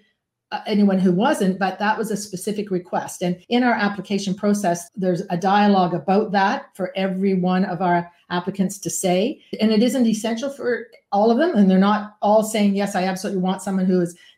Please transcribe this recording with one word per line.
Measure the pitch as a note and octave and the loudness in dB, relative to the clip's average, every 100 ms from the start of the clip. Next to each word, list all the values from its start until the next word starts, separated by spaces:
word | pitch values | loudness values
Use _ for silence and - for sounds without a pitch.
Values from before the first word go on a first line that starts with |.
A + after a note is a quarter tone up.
| _ _ _ _ - | _ _ _ _ -12
uh, | - - | -10 -2
anyone | G#3 G3+ F#3+ | 2 4 4
who | F#3 | 2
wasn't, | F3 B3+ D#4 F#3+ F#3 | 2 2 2 0 0
but | F#3+ - | -2 -2
that | G#3 G#3+ | -2 -2
was | A3 | -4
a | G3+ | -6
specific | - F3+ - G#3 G3+ | -8 -8 -6 -6 -4
request. | F3+ F3+ G3 - - | -6 -4 -6 -6 -6
And | F3+ F3+ - | -4 -4 -2
in | A#3+ | 0
our | B3 | 2
application | A3 G3+ G3+ F3+ G3 G3 | 0 -2 -4 -4 -4 -4
process, | F#3+ G#3 G#3 G3 F3 - | -2 0 0 0 -2 -6
there's | - F#3 E3+ - | -4 -2 -2 -2
a | F3 | -2
dialogue | F#3+ G3+ G#3 F#3+ F3+ | 2 4 4 4 2
about | F3 - G3 G#3 | 0 0 0 2
that | G3 G3 C#4 - - | 2 0 -2 -8 -8
for | F3+ | -6
every | G3 F#3+ F#3 G3 | -4 -4 0 0
one | F#3+ F3+ F#3 | 2 2 0
of | - E3+ | 0 -2
our | F#3 F3 E3+ _ - | 0 0 -2 _ -8
applicants | F3+ F#3+ G3 F#3 - | -6 -4 -2 -4 -4
to | E3 | -8
say. | - F#3 F3+ A#3 D#4+ - - | -2 0 0 0 -6 -10 -2
And | A3 | 2
it | G#3+ | 4
isn't | B3 C4+ A3+ | 2 2 0
essential | G#3 A3 A3+ C#4 | 0 -2 -4 -6
for | - A#3+ A3 - - - | -6 -4 -4 -8 -18 -4
all | G3+ A3+ | 2 2
of | A#3 | 4
them, | E4+ | 2
and | B3+ F#3+ | 4 4
they're | F#3 | 6
not | G3 G#3 - - | 4 0 -4 -4
all | G3+ G#3+ | 2 2
saying, | G#3+ A3 G3+ | 2 0 0
"Yes, | G3 G3 G3 | 0 -2 -2
I | |
absolutely | F#3 F#3 G#3 G3 | -2 -4 -4 -2
want | F#3 F#3+ | -2 -2
someone | G3+ F#3+ | -2 0
who | F#3 F#3 | 2 2
is | E3+ - - | 0 -6 -20